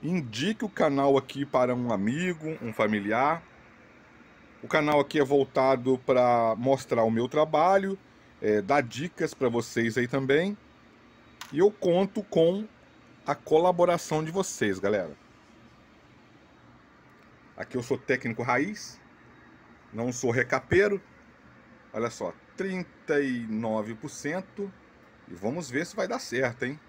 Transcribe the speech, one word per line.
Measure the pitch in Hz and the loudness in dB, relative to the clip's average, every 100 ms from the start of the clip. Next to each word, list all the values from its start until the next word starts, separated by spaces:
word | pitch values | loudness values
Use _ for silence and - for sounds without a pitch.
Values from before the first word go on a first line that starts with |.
Indique | 147 180 123 107 165 220 | -2 -2 -4 -4 -2 -2
o | 214 | -6
canal | - 160 139 139 139 | 0 0 2 4 4
aqui | 131 139 139 | 2 -8 -2
para | 127 123 123 | 2 2 2
um | 120 | -2
amigo, | 104 101 143 185 165 156 156 | 0 0 0 -4 -4 -8 -8
um | 117 | -8
familiar. | 107 107 107 101 113 139 165 - - - - - - - - - - - - | 0 0 0 0 0 2 0 -6 -20 -20 -20 -20 -20 -20 -20 -20 -20 -20 -20
O | 120 | -2
canal | 156 151 147 | 0 4 2
aqui | 139 151 | 2 0
é | |
voltado | 135 143 131 - 131 135 127 127 | 2 2 2 2 2 2 2 0
pra | 123 127 123 120 113 110 | 2 2 4 4 2 0
mostrar | 123 135 - 117 | 0 0 0 2
o | 113 | 2
meu | 113 120 | 2 0
trabalho, | 151 156 156 170 196 196 190 - - - - | 0 0 2 4 4 2 -8 -12 -20 -20 -6
é, | 107 107 | 0 0
dar | 98 143 | 2 0
dicas | 123 117 151 - 160 | 0 -6 -10 -6 -6
pra | - 131 | 0 0
vocês | 117 113 - 117 117 | 0 -2 -2 0 0
aí | 123 | -2
também. | 139 135 143 190 208 - - - - - - - - - | -2 2 2 2 -6 -16 -20 -20 -20 -20 -20 -20 -20 -8
E | 143 | 4
eu | 202 | 4
conto | 202 180 175 196 - | 4 0 2 2 -4
com | - 170 165 190 214 - - - - - | -2 4 4 2 -6 -14 -20 -20 -20 -14
a | - 147 | -6 -6
colaboração | - 156 180 175 175 175 - 156 | 2 4 4 4 2 2 0 -2
de | 156 | -2
vocês, | 185 185 - 107 95 | -4 -4 -2 -2 0
galera. | 98 104 82 71 - - - - - - - - _ - - - - - - - - - - - - - - - | 0 0 -2 -10 -20 -20 -20 -20 -20 -20 -20 -20 _ -20 -20 -20 -20 -20 -20 -20 -20 -20 -20 -20 -20 -20 -20 -16
Aqui | - 127 | -8 -8
eu | |
sou | 120 127 | -4 -6
técnico | - 127 123 110 | -2 -2 -2 -4
raiz, | 120 123 165 214 - - - - - - - - - - - | -2 0 -2 -6 -16 -20 -20 -20 -20 -20 -20 -20 -20 -20 -14
não | 110 123 | -6 -6
sou | 123 123 | -2 0
recapeiro. | 120 120 131 - 175 202 196 - - - - - - - - - | 0 0 -2 2 2 2 0 -8 -20 -20 -20 -20 -20 -20 -20 -12
Olha | 110 117 | -6 -6
só, | - 92 - _ - | -6 -10 -10 _ -10
trinta | 190 185 175 - - 147 | -6 -6 -10 -16 -2 0
e | 139 123 113 | 0 -4 -4
nove | 110 113 110 107 | -4 -2 -2 -4
por | 113 147 | -10 -12
cento. | - 143 175 190 - 202 - - - - - - | -10 -6 -6 -8 -12 -12 -12 -20 -20 -20 -20 -20
E | 85 | -6
vamos | 101 156 143 | -6 -6 -6
ver | 127 170 | -6 -6
se | 220 | -6
vai | 190 | -4
dar | 254 | -4
certo, | - 123 127 120 123 | -4 -2 -2 -2 -8
hein? | 151 | -8